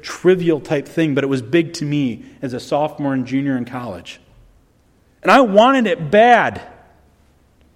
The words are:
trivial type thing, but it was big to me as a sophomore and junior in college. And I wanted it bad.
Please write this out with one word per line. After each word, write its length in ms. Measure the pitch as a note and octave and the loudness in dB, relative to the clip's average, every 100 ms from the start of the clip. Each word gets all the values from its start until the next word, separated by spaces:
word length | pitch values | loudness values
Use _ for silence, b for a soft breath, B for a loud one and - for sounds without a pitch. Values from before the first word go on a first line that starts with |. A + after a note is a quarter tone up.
trivial 600 | - - F3 F#3 E3+ D3+ | -18 -4 0 2 0 -2
type 260 | - D3+ C#3 | -2 -6 -4
thing, 280 | - D#3+ C3+ | -4 -2 0
but 80 | |
it 20 | C#3 | -2
was 140 | C3+ | -2
big 300 | A#2 E3 E3 | -2 -2 -2
to 100 | - | -4
me 400 | D3 D3 C3+ A2 B B | -6 -4 -4 -6 B B
as 120 | C3+ | -10
a 80 | B2 | -10
sophomore 540 | - D3 D3+ D3+ C#3+ | -6 -4 -4 -6 -6
and 120 | C3+ A#2 | -4 -4
junior 300 | C3+ C#3 C3 | -4 -4 -4
in 80 | |
college. 560 | A#2+ C3 A#2+ F2+ - - _ _ _ _ _ _ _ _ _ _ | -6 -12 -12 -14 -16 -20 _ _ _ _ _ _ _ _ _ _
And 100 | - | 2
I 80 | A3+ | 4
wanted 480 | B3 G3 A#3+ C4+ A3 | 4 4 4 4 0
it 220 | E3+ D#3 | -2 0
bad. 520 | G#3 A#3+ A#3 C#3 G2 - - _ _ _ _ _ _ _ _ _ | 4 6 6 2 -4 -12 -20 _ _ _ _ _ _ _ _ _